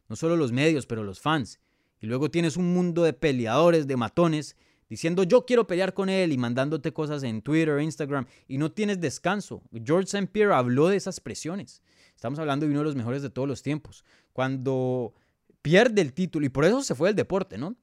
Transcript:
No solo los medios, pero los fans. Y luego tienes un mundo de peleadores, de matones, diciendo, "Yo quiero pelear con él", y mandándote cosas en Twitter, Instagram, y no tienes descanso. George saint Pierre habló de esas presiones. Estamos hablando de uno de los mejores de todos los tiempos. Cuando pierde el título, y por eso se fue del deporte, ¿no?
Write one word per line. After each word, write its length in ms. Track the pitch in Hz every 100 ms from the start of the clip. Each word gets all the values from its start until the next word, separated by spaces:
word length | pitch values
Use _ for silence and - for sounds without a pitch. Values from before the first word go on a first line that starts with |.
| -
No 60 | 110
solo 200 | 165 170
los 160 | 135
medios, 320 | 120 151 156
pero 180 | - 113
los 160 | 104 92
fans. 420 | 147 160 107 - _ _ _ _
Y 60 | 110
luego 240 | 127 151
tienes 280 | 170 170 165
un 160 | 180
mundo 280 | 180 180 165
de 120 | 165
peleadores, 720 | - 156 127 113 123 170 165 139
de 100 | 131
matones, 600 | 110 - 170 151 135 - _ _ -
diciendo, 320 | 110 160 175
"Yo 240 | 185 247 247
quiero 200 | 240 214
pelear 280 | 175 190
con 160 | 185 190
él", 220 | 190 180
y 40 | 135
mandándote 560 | 120 120 135 156 156
cosas 300 | - 151 147
en 180 | 135 110
Twitter, 400 | 135 160 156 143
Instagram, 460 | 156 147 147 143 123 _ -
y 120 | 135
no 140 | 156
tienes 280 | 180 208 196
descanso. 640 | 160 - 175 202 - - - 113
George 240 | 113 165 196
saint 220 | 202 190
Pierre 220 | 208 208
habló 360 | 156 123 123 165
de 80 | 196
esas 240 | - 175
presiones. 640 | - 110 151 185 139 - _ _ _
Estamos 240 | _ 117 147
hablando 280 | 156 139 151
de 60 |
uno 80 | 143
de 60 | 151
los 100 | 139
mejores 260 | 113 135
de 80 | 139
todos 180 | - 139
los 140 | 135
tiempos. 420 | - 147 - - _ _ _
Cuando 800 | - 131 135 127 131 127 127 113 - _ _ _ _
pierde 400 | 143 175 254 208
el 100 | 151
título, 320 | - 185 160
y 60 | 147
por 160 | 131 156
eso 160 | 247
se 120 | 277
fue 140 | 123 170
del 80 | 196
deporte, 400 | 160 185 190 -
¿no? 200 | 156 247